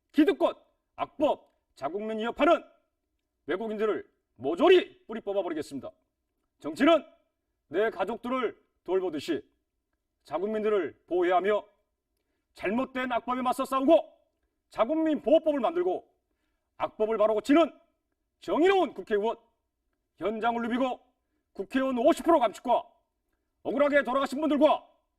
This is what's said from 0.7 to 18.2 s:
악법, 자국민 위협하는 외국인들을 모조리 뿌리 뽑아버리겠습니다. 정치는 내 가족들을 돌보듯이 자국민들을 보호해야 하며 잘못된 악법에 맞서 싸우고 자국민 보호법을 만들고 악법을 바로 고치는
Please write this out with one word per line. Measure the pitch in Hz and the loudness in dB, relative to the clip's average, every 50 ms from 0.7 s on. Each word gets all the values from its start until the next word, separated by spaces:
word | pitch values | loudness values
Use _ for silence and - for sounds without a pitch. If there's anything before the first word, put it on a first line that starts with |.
| _ _ _ _ _ | _ _ _ _ _
악법, | - 233 - _ - 302 262 - - _ _ _ _ _ _ _ | -10 -10 -10 _ -2 0 0 0 -2 _ _ _ _ _ _ _
자국민 | - - 156 170 208 214 220 220 214 | -10 -10 -8 -8 -6 -8 -6 -6 -6
위협하는 | 220 233 - - 294 339 330 262 - _ _ _ _ _ _ _ _ _ _ _ _ _ _ _ - | -6 -6 -2 0 4 4 4 2 0 _ _ _ _ _ _ _ _ _ _ _ _ _ _ _ -8
외국인들을 | - 170 190 226 214 214 202 220 214 180 - - _ _ _ _ _ _ | -6 -6 -6 -4 -6 -6 -4 -2 -2 -2 -4 -6 _ _ _ _ _ _
모조리 | - 226 269 339 - 277 370 381 349 - - - _ _ | -8 -6 -6 -2 2 4 6 6 6 4 0 -14 _ _
뿌리 | - 226 226 | -14 -14 -10
뽑아버리겠습니다. | - 202 196 202 339 359 320 156 139 - 143 131 - - _ _ _ _ _ _ _ _ _ _ _ _ _ _ | -8 -4 -4 -4 -4 -4 -6 -8 -10 -10 -12 -12 -14 -14 _ _ _ _ _ _ _ _ _ _ _ _ _ _
정치는 | - 143 160 - 269 320 330 294 - - _ _ _ _ _ _ _ _ _ _ _ | -12 -12 -4 0 2 4 4 2 0 -6 _ _ _ _ _ _ _ _ _ _ _
내 | - 139 185 220 226 | -8 -4 -2 -2 -2
가족들을 | - - 196 190 233 - - 240 254 262 240 156 - _ _ _ _ _ - | -2 -6 -6 -6 -6 -8 -6 -6 -4 -4 -4 -6 -8 _ _ _ _ _ -8
돌보듯이 | - 359 381 180 - 311 277 - - 302 - - _ _ _ _ _ _ _ _ _ _ _ _ _ _ _ _ | -4 -4 -2 -2 -4 -6 -6 -6 -4 -6 -6 -6 _ _ _ _ _ _ _ _ _ _ _ _ _ _ _ _
자국민들을 | - 151 165 190 214 220 214 208 220 214 196 160 120 - _ _ | -10 -8 -6 -6 -4 -4 -4 -2 0 0 0 -2 -4 -10 _ _
보호해야 | - - 180 175 175 185 | -4 -2 0 2 2 2
하며 | 175 185 208 208 202 - _ _ _ _ _ _ _ _ _ _ _ _ _ _ _ _ _ _ | 2 2 2 -2 -2 -4 _ _ _ _ _ _ _ _ _ _ _ _ _ _ _ _ _ _
잘못된 | - - 180 214 247 262 254 - 254 254 254 | -8 -6 -4 -2 -2 -4 -4 -4 -6 -6 -4
악법에 | 240 220 - 247 247 262 | -4 -4 -4 -4 -6 -4
맞서 | 247 247 240 - 262 | -2 -4 -2 -4 -4
싸우고 | - 269 262 269 294 330 294 - - _ _ _ _ _ _ _ _ _ _ _ _ | -2 -2 0 4 6 6 4 4 0 _ _ _ _ _ _ _ _ _ _ _ _
자국민 | - - 220 233 311 320 320 320 302 - | -4 -2 -2 0 0 -2 0 0 -2 -2
보호법을 | - 220 302 320 320 311 294 277 | 2 2 2 4 4 0 -2 0
만들고 | - 349 330 349 359 370 349 - - _ _ _ _ _ _ _ _ _ _ _ _ _ _ | -2 -2 -2 -2 -2 -2 -4 -6 -8 _ _ _ _ _ _ _ _ _ _ _ _ _ _
악법을 | - 143 156 _ - 220 214 226 | -8 -8 -8 _ -4 -2 -2 2
바로 | 196 208 220 220 | 2 2 2 2
고치는 | 214 - - 294 339 320 - - _ _ _ _ _ _ _ _ _ | 0 2 4 4 4 4 2 0 _ _ _ _ _ _ _ _ _